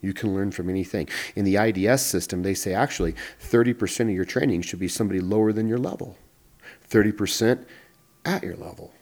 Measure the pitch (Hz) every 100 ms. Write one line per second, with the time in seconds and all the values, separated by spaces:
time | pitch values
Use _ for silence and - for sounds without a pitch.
0 | 95 95 110 95 101 - 90 95 92 104
1 | 76 - - - 98 98 110 92 98 131
2 | 131 95 - 92 90 95 - 92 143 -
3 | 85 80 - - - 117 120 120 98 -
4 | 113 92 92 - 147 87 87 87 92 -
5 | 107 95 90 107 110 107 110 117 127 -
6 | - - _ _ _ _ - - _ 117
7 | 104 107 101 - 113 123 - - - _
8 | _ _ - 196 - 87 - - - _